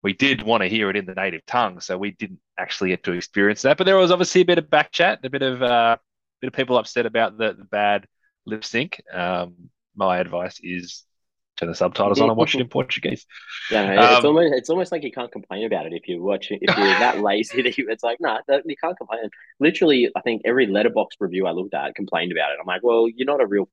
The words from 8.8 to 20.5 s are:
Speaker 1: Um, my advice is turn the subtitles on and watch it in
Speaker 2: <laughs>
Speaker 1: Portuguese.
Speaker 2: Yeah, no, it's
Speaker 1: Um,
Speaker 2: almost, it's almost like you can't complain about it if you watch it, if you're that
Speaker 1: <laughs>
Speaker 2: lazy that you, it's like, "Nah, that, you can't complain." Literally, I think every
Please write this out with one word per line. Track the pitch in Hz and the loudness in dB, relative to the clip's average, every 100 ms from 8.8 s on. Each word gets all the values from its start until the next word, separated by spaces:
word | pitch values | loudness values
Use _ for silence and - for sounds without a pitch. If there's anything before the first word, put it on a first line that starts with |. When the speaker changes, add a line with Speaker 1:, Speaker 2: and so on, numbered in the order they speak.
| 107 - - | -4 -10 -12
Speaker 1:
Um, | 90 90 92 87 87 - _ _ - | -6 -4 -4 -6 -12 -20 _ _ -2
my | 95 90 | 0 2
advice | 90 85 92 - | -2 -4 -6 -10
is | 90 90 90 - _ _ _ _ _ - | -10 -10 -10 -18 _ _ _ _ _ -8
turn | 85 | -8
the | |
subtitles | - 90 - 101 101 | -2 -2 0 2 4
on | 113 | 4
and | 113 | 4
watch | - | 2
it | 131 | 0
in | 127 | -2
Speaker 2:
<laughs> | |
Speaker 1:
Portuguese. | - 131 - - - _ - - - - | -2 -4 -4 -4 -6 _ -20 -18 -14 -2
Speaker 2:
Yeah, | 110 98 98 | 0 2 6
no, | |
it's | 120 123 | 8 8
Speaker 1:
Um, | 143 | 6
Speaker 2:
almost, | 160 165 | 4 4
it's | 131 - | 0 -2
almost | 170 175 | -2 -2
like | 170 | -6
you | - | -8
can't | - 120 | -10 -12
complain | - - 98 110 | -12 -12 -8 -4
about | 95 80 | -4 -4
it | |
if | 85 - | -10 -8
you | 87 | -6
watch | 95 98 - | -4 -4 -6
it, | 101 | -4
if | 90 - | -2 2
you're | 98 | 2
that | 95 120 - | 2 2 2
Speaker 1:
<laughs> | |
Speaker 2:
lazy | 104 104 113 123 | 0 0 -2 -2
that | 120 120 | -2 -4
you, | 110 | -6
it's | 113 | -4
like, | 117 117 | -4 -4
"Nah, | 156 113 - | -4 -4 0
that, | 139 | -2
you | - 208 | -2 -6
can't | 165 190 | -6 -8
complain." | - 113 107 - - _ | -10 -8 -8 -12 -20 _
Literally, | 151 - 165 131 120 | 0 4 4 4 2
I | - | 0
think | 123 110 | -4 -2
every | - | 0